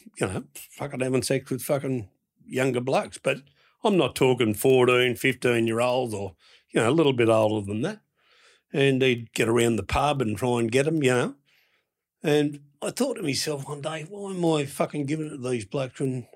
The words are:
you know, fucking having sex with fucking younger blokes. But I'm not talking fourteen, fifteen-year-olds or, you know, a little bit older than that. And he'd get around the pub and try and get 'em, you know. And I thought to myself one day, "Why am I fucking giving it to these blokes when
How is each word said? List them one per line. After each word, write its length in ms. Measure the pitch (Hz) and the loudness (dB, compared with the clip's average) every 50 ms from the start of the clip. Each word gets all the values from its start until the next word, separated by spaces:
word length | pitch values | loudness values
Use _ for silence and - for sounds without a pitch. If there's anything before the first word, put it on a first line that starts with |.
| - - _ - | -20 -14 _ -4
you 60 | - | -4
know, 180 | 101 92 - - - - | -4 -4 -6 -8 -10 -16
fucking 460 | - - - - - - 147 - 127 | -20 -20 -20 -14 -12 -10 -8 -6 -4
having 220 | 127 131 131 131 120 | -2 0 0 0 0
sex 280 | - 139 135 135 - | 0 -2 -2 -2 -4
with 120 | 135 120 - | -8 -6 -4
fucking 480 | - 151 139 143 139 131 123 107 - _ _ _ _ _ _ _ | -2 -4 -2 -2 -4 -6 -6 -6 -10 _ _ _ _ _ _ _
younger 340 | - - 123 127 139 123 123 | -8 -4 -2 0 0 0 -2
blokes. 360 | 123 131 139 185 202 107 - - | -2 0 -2 -2 -2 -4 -8 -6
But 240 | - 131 135 - - _ _ _ _ _ _ _ - | -4 -4 -4 -4 -6 _ _ _ _ _ _ _ 0
I'm 140 | 226 208 | 2 2
not 180 | 175 147 123 - | 4 2 2 2
talking 380 | - 143 131 127 120 127 107 107 | 2 2 4 4 4 2 0 0
fourteen, 600 | 101 - 135 131 127 123 123 123 123 123 127 120 | 2 4 4 6 6 6 6 6 4 4 2 0
fifteen-year-olds 960 | 117 - 135 123 127 - 127 120 117 113 113 113 113 120 127 123 131 127 120 107 | 0 0 -2 0 0 0 0 2 2 2 0 0 0 0 0 0 0 -2 -4 -4
or, 240 | 98 101 92 - _ _ _ _ _ _ _ | -6 -8 -8 -10 _ _ _ _ _ _ _
you 120 | - 160 | -2 0
know, 100 | 120 110 | 2 2
a 20 | 139 | 4
little 220 | 165 160 139 131 | 4 4 4 4
bit 160 | 120 120 113 | 4 4 4
older 340 | 113 110 110 107 107 110 101 | 4 4 4 2 2 0 -4
than 140 | 98 104 107 123 | -4 -4 -4 -4
that. 200 | 185 214 208 _ _ _ _ _ _ _ _ _ _ _ _ _ _ | -6 -6 -8 _ _ _ _ _ _ _ _ _ _ _ _ _ _
And 300 | - 160 139 139 135 131 | -2 2 2 2 4 4
he'd 320 | 131 131 123 120 117 110 - | 2 2 2 0 -4 -8 -4
get 160 | - 127 110 | -2 0 2
around 280 | 113 120 117 117 117 | 2 2 2 2 2
the 60 | 107 92 | 0 -2
pub 380 | - - 139 135 147 147 139 | -2 -2 0 0 0 0 0
and 160 | 127 110 107 | -2 -4 -4
try 240 | 101 - 123 120 120 | -2 -2 0 0 0
and 100 | 117 113 | 0 0
get 160 | 110 131 143 | 2 0 0
'em, 160 | 156 165 160 147 | 2 0 2 2
you 80 | 127 | 2
know. 260 | 127 123 131 214 277 _ _ _ _ _ _ _ _ _ _ _ _ _ _ _ _ _ - | 2 2 0 -2 -4 _ _ _ _ _ _ _ _ _ _ _ _ _ _ _ _ _ -2
And 380 | 170 147 151 147 147 147 - - _ _ - - | 2 2 2 2 0 -2 -8 -16 _ _ -10 -8
I 80 | 208 | -6
thought 240 | - - 240 277 233 | -4 -2 -2 -4 -4
to 80 | - 196 | -4 -4
myself 440 | 147 131 113 - 156 151 139 139 | -4 -4 -4 -4 -4 -6 -6 -8
one 140 | 139 147 143 | -10 -10 -10
day, 220 | 139 151 156 160 151 | -8 -8 -10 -10 -12
"Why 300 | 156 208 202 202 196 190 | -12 -14 -12 -10 -8 -6
am 120 | 180 175 | -2 0
I 220 | 165 160 151 143 | 0 0 0 -2
fucking 400 | 135 - - 175 151 - 151 143 | -4 -4 -4 -4 -4 -4 -4 -4
giving 200 | 131 151 156 156 151 | -4 -4 -4 -6 -8
it 20 | |
to 180 | 147 143 120 127 | -10 -8 -6 -4
these 160 | 127 120 104 | -4 -4 -6
blokes 340 | - - 147 135 127 - - | -6 -6 -6 -6 -6 -6 -4
when 280 | 147 135 127 127 120 - - | -4 -4 -4 -4 -8 -12 -12